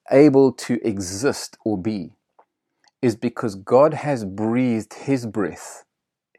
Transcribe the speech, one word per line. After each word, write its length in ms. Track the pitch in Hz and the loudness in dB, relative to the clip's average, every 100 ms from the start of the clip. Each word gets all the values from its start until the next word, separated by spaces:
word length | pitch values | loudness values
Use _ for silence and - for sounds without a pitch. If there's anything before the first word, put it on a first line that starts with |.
| - | 2
able 420 | 135 147 135 135 | 6 8 8 4
to 280 | - - 120 | 2 -6 -4
exist 720 | 113 98 90 98 117 113 - _ | -4 -4 -6 -4 -4 -4 -10 _
or 140 | 110 101 | -6 -4
be, 360 | 92 107 80 _ _ _ _ _ _ _ _ _ | -4 -6 -8 _ _ _ _ _ _ _ _ _
is 140 | 127 104 | -2 -2
because 400 | 123 - 120 98 | -4 -4 -8 -8
God 380 | 95 123 151 | 2 4 4
has 320 | 147 147 135 101 | 0 -6 -6 -6
breathed 680 | 98 110 120 127 113 104 - | -6 -2 0 0 -2 -6 -10
his 320 | - 135 117 | -4 -4 -4
breath, 580 | 107 90 - - - _ _ _ _ _ | -4 -6 -6 -18 -20 _ _ _ _ _